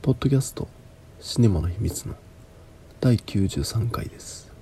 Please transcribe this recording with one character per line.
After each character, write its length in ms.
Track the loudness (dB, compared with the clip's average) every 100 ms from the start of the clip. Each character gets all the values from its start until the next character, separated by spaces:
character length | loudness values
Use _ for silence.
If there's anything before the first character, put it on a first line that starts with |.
ポ 120 | 2
ッ 40 | 2
ド 120 | 4
キ 60 | 2
ャ 40 |
ス 140 | 0
ト 140 | -6 -12 -14 -20 -20 -20 -18
「シ 200 | -8 4
ネ 80 | 4
マ 120 | 4
の 80 | 0
秘 60 | -2
密」 240 | -4 -4
の 100 | -10 -12 -16 -20 -20 -20 -20 -20 -20 0
第 180 | 2 2
九 300 | 2 0 0
十 160 | 0
三 260 | -4 -2 -2
回 180 | -4 -8
で 100 | -12
す。 300 | -16 -18 -18 -20